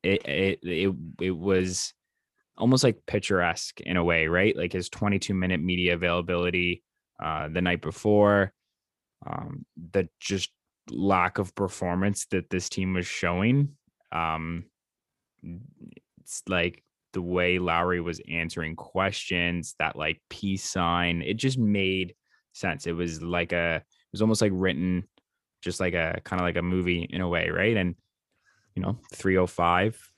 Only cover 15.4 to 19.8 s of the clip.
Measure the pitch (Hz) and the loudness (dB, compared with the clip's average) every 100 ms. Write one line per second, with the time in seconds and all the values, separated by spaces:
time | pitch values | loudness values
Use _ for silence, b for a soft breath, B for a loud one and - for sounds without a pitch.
15.4 | - 87 120 _ - - _ _ - - | -16 -16 -16 _ -20 -20 _ _ -14 -14
16.4 | - 92 87 - _ _ _ 95 87 90 | -4 0 0 -4 _ _ _ -8 -2 2
17.4 | 90 90 87 85 87 87 85 82 - 85 | 2 2 2 2 2 0 -2 -8 -6 -4
18.4 | 82 85 80 82 - 95 98 107 - 90 | -4 -4 -6 -8 -6 -2 0 -2 -4 0
19.4 | 87 87 76 - | 0 -2 -6 -4